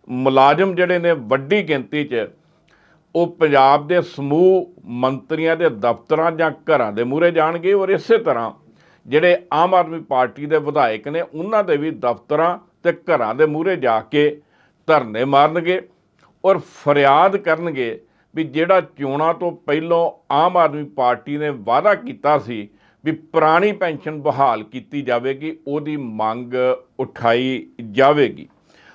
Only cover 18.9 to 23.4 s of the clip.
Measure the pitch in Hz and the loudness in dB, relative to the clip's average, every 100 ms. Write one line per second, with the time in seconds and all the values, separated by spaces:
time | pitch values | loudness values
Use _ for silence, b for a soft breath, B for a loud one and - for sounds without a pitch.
18.9 | - 139 143 160 165 175 160 - 147 165 | -6 -6 -2 -2 -2 -6 -8 -4 -4 0
19.9 | 170 170 - _ 139 165 180 160 143 147 | 0 0 -4 _ 0 2 2 2 0 -8
20.9 | 147 127 120 - 147 151 131 101 123 190 | -2 0 0 -4 -6 -6 -6 -2 2 2
21.9 | 196 240 117 143 147 110 117 101 b b | 0 -4 -6 -2 0 -2 -10 -12 b b
22.9 | b 147 160 - 160 | b -6 -6 -4 0